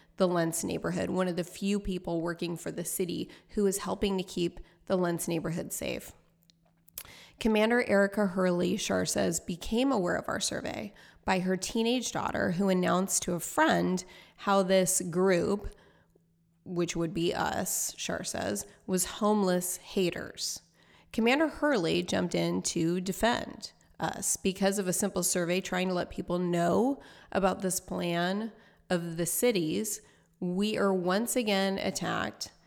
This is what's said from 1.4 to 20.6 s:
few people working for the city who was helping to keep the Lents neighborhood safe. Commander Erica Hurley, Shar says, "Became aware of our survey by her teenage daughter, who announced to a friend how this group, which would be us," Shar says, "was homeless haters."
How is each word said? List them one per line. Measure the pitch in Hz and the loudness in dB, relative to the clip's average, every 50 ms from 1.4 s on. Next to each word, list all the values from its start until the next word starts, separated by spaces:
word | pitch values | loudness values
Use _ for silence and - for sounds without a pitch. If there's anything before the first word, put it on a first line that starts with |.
| 170 | -4
few | - - - 196 196 208 202 | -6 -6 -4 -2 0 0 0
people | 202 196 185 180 - 180 170 165 | 0 -2 -4 -4 -4 -4 -2 -2
working | 165 170 170 - 175 170 170 | -2 -4 -4 -4 -4 -6 -6
for | 165 - 165 160 | -6 -6 -8 -6
the | - 165 | -6 -6
city | - - - 185 175 175 - 185 - - - - _ | -4 -4 -2 -2 -2 -2 -4 -6 -8 -10 -18 -20 _
who | - 214 202 | -2 0 2
was | 196 190 - | 2 2 0
helping | - 185 185 196 208 196 190 185 | -4 -6 -4 -2 0 0 0 -2
to | 185 | -4
keep | - - 180 170 175 - - - - _ _ _ - | -4 -4 -2 -2 -2 -4 -6 -16 -18 _ _ _ 0
the | 196 180 | 0 2
Lents | 180 175 170 165 - - | 2 2 0 -2 -2 -2
neighborhood | 170 160 151 160 165 175 143 - - | -2 -2 -2 -2 -4 -4 -6 -6 -6
safe. | - - - - - - - - _ _ _ _ _ _ _ _ _ _ _ _ _ _ _ - - - - - - - - - - | -6 -6 -6 -6 -6 -8 -12 -18 _ _ _ _ _ _ _ _ _ _ _ _ _ _ _ -16 -16 -16 -16 -18 -20 -20 -20 -8 -2
Commander | - 220 214 208 214 220 240 247 - | 2 2 4 4 4 4 4 4 4
Erica | - 202 196 196 196 - 214 208 190 | 4 4 4 4 4 4 2 0 2
Hurley, | 180 190 185 180 175 175 180 180 196 196 | 2 2 2 2 4 2 2 0 0 0
Shar | - - 196 185 180 | -2 0 0 0 0
says, | 160 - 202 190 180 165 - | 0 0 0 2 0 0 -2
"Became | - - 175 160 - - 220 233 262 277 269 | -4 -6 -8 -6 -4 -2 0 2 2 2 2
aware | 214 175 175 170 | 2 2 0 0
of | - - | -2 -2
our | - - - | -4 -4 -4
survey | - - - - - - - - 214 208 - - - - - - - | -4 -4 -4 -4 -6 -6 -6 -6 -8 -10 -12 -16 -20 -20 -20 -8 -2
by | - 190 185 | 0 0 0
her | 180 185 185 | 2 0 0
teenage | 180 - - - 226 226 233 247 254 240 - | 0 -2 -2 0 0 2 2 2 0 -2 -4
daughter, | - - - - - - - 196 170 | -4 -4 -4 -2 0 0 0 0 2
who | 170 202 190 | 2 2 4
announced | 185 180 180 - 175 180 190 190 - - - | 4 4 4 2 2 2 2 0 -2 -2 -2
to | 190 175 | -2 -4
a | 170 | -4
friend | - - - - 311 320 185 175 175 180 185 185 - - - - - - _ | -4 -4 0 2 4 4 4 2 2 0 0 -2 -4 -8 -16 -20 -20 -20 _
how | - - 202 196 196 190 | -6 -2 2 2 4 4
this | 180 190 190 185 185 - - 185 | 4 4 4 4 4 2 0 -2
group, | 180 156 180 185 190 185 175 170 - 196 208 - - - - - - _ _ _ _ _ _ _ _ _ _ _ _ _ _ - | -2 0 2 4 4 4 4 4 2 0 -2 -2 -6 -12 -16 -20 -20 _ _ _ _ _ _ _ _ _ _ _ _ _ _ -12
which | 185 180 170 175 175 - | -6 -2 -2 -2 -2 -2
would | 170 170 165 165 | -2 -2 -2 -2
be | 170 170 170 - | 0 0 0 0
us," | - - - - 196 185 - - - - - - - | 0 0 0 -2 -2 -2 -2 -2 -2 -4 -4 -6 -6
Shar | - - 175 - 185 | -6 -4 -4 -4 -4
says, | - - - - - 208 202 - - - - _ | -4 -4 -4 -2 -2 -4 -4 -6 -10 -14 -14 _
"was | - 185 180 180 | -2 0 0 0
homeless | - - - 214 208 214 208 196 185 180 180 180 - - | -2 -4 0 2 2 4 4 4 2 2 2 0 -2 -6
haters." | - - - - 202 185 170 - - - - - - - - - - | -8 -10 -6 -2 0 0 0 0 -4 -8 -10 -10 -8 -6 -6 -6 -8